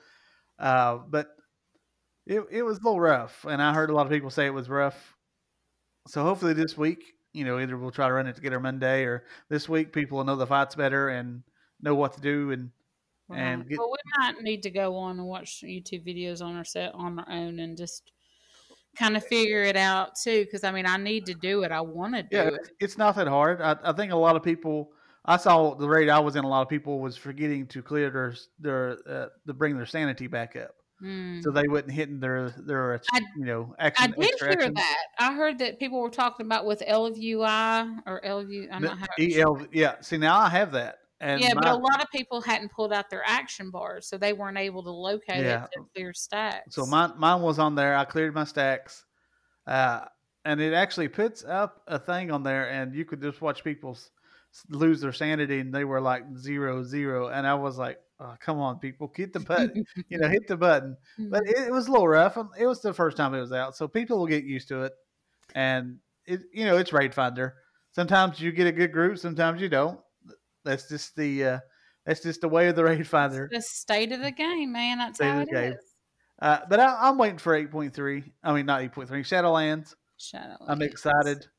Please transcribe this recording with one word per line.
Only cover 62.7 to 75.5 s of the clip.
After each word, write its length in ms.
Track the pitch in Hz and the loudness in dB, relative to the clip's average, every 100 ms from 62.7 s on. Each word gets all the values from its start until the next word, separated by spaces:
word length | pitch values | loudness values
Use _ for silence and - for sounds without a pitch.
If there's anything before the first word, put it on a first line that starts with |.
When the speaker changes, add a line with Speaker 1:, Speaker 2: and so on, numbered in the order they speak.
| 240 | 0
Speaker 1:
the 120 | 208 | -2
first 240 | - 160 151 | 0 0 2
time 160 | 139 131 | -2 -2
it 60 | |
was 100 | 120 | -4
out, 220 | 127 131 - | -4 -4 -6
so 120 | 151 | -4
people 300 | 226 233 214 | -2 0 0
will 80 | 165 | 2
get 180 | 151 135 | 0 -2
used 240 | 131 - | -8 -6
to 140 | 131 | -6
it. 100 | 131 - _ _ _ _ _ 135 | -6 -8 _ _ _ _ _ -2
And, 440 | 131 127 123 123 _ _ - | 0 0 -4 -12 _ _ -8
it, 160 | 185 - | -8 -8
you 120 | 208 214 | -2 4
know, 120 | 180 | 4
it's 160 | 180 | 4
Raid 200 | 147 135 135 | 2 2 2
Finder. 420 | 127 123 131 - _ _ _ | -2 -2 -6 -8 _ _ _
Sometimes 480 | - 175 190 185 151 | -4 4 6 4 2
you 100 | 170 | -2
get 140 | 165 175 | 2 2
a 40 | |
good 180 | 165 175 | 4 2
group, 260 | 160 180 185 | 4 2 0
sometimes 420 | 175 160 165 170 | -4 0 0 0
you 80 | 190 | 0
don't. 300 | 139 160 180 _ _ - - _ _ 147 | 2 2 -2 _ _ -20 -20 _ _ -4
That's 240 | 135 - | -4 -6
just 260 | 147 - 156 | -12 -8 -4
the, 280 | 147 139 131 | -2 0 0
uh, 140 | 127 - _ _ _ - | -2 -6 _ _ _ -4
that's 160 | 156 | -4
just 200 | 165 160 | -4 -4
the 80 | 165 | 2
way 200 | 165 175 | 4 6
of 60 | 170 | 6
the 60 | 165 | 4
Raid 220 | 165 160 156 139 | 4 2 2 2
Speaker 2:
It's 100 | 135 | -2
Speaker 1:
Finder. 100 | 139 | -6
Speaker 2:
the 120 | 233 | -6
state 500 | 226 - - 208 226 | -8 -6 -2 0 0
of 100 | 254 | -2
the 100 | 277 | -6
game, 400 | 269 320 349 269 | -4 -2 -2 -4
man. 260 | 233 240 247 | -2 -2 -2
That's 200 | 240 - | -4 0
Speaker 1:
State 100 | 143 | 0
Speaker 2:
how 100 | 143 | 0
Speaker 1:
of 0 | |
Speaker 2:
it 80 | |
Speaker 1:
the 60 | 143 | 0